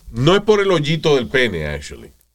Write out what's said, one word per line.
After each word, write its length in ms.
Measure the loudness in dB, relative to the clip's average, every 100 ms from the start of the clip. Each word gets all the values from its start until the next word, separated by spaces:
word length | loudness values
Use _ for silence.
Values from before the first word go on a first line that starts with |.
| -12
no 220 | -2 2 2
es 60 |
por 180 | 4 2
el 100 | 2
hoyito 460 | 0 0 -2 2 0
del 100 | 0
pene, 380 | 0 0 -2 -6
actually. 460 | -8 -10 -16 -20 _ _